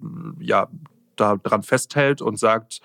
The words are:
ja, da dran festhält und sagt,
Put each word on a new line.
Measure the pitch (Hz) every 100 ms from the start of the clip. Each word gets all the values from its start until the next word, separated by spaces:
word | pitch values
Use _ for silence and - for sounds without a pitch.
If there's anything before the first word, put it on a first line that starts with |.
| - - - -
ja, | 90 104 - - - _ _ -
da | 107 104
dran | - 104
festhält | - 113 - 147 139 139
und | 113 110
sagt, | 110 110 110 -